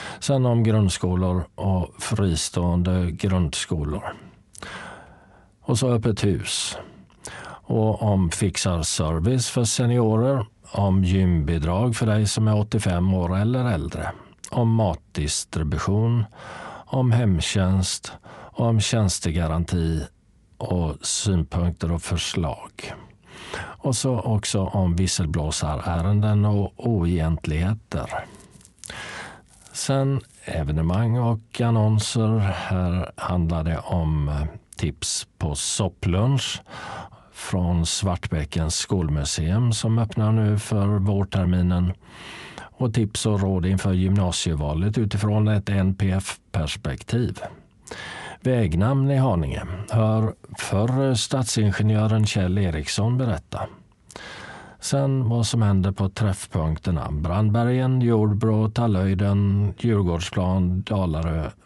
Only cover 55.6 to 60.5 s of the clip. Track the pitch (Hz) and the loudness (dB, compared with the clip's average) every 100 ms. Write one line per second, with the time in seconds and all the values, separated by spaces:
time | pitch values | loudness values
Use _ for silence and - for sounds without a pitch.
55.6 | 107 98 95 95 95 - 107 92 - 95 | 4 4 2 0 -2 0 -2 -2 -4 -2
56.6 | 80 78 - 82 - 73 85 92 107 113 | 0 -2 -2 -2 -2 -4 -2 2 2 2
57.6 | 120 127 131 131 120 113 107 101 113 110 | 2 2 2 2 4 4 4 2 2 2
58.6 | 110 107 117 95 98 95 101 101 101 98 | 2 0 2 2 2 2 2 2 2 2
59.6 | 101 87 117 104 90 85 - - 92 | 0 0 0 2 2 0 -2 -2 0